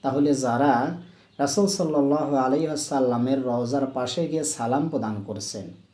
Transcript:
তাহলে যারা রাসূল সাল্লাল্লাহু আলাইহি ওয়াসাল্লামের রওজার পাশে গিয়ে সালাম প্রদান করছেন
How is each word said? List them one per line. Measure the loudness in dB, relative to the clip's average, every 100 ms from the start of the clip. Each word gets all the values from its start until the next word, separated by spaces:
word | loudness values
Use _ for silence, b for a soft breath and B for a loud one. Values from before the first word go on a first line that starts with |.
তাহলে | -2 2 2
যারা | 2 2 2 4 4 0 -4 B B B _
রাসূল | -2 2 2
সাল্লাল্লাহু | 2 0 2 2 2 2 2
আলাইহি | 2 2 0
ওয়াসাল্লামের | -2 -2 0 2 2 2 0
রওজার | 0 -2 0 -2 -2
পাশে | -4 -4 -2 -2
গিয়ে | -2
সালাম | -4 -4 -2 0 0
প্রদান | -2 -4 -6 -6
করছেন | -8 -8 -10 -12 -16 -20